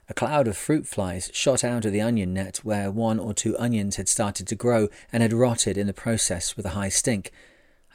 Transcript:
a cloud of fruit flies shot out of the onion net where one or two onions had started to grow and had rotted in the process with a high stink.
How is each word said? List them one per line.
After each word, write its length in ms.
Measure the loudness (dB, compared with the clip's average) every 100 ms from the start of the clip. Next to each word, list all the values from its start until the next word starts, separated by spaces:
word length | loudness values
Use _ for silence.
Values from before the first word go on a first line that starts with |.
| -8
a 60 |
cloud 340 | -2 2 4 2
of 80 | 0
fruit 320 | 0 0 0
flies 420 | -4 -2 -4 -6
shot 280 | -2 2 2
out 220 | 2 0
of 80 | 0
the 80 | 0
onion 320 | 2 2 0
net 300 | -2 -4 -6
where 260 | -4 -2 -2
one 300 | 0 0 0
or 120 | -2
two 240 | -2 -2 0
onions 360 | 0 0 0 -2
had 120 | 0
started 400 | 0 0 -2 -6
to 80 | -2
grow 320 | 2 4 2 -2 -4
and 100 | 2
had 120 | 4
rotted 420 | 4 4 2 0 0
in 100 | -2
the 60 |
process 640 | -2 -2 0 0 -2 -6 -6
with 80 |
a 60 | -6
high 180 | -4 -2
stink. 420 | 0 0 0 -4 -16 -20 _ _ _ _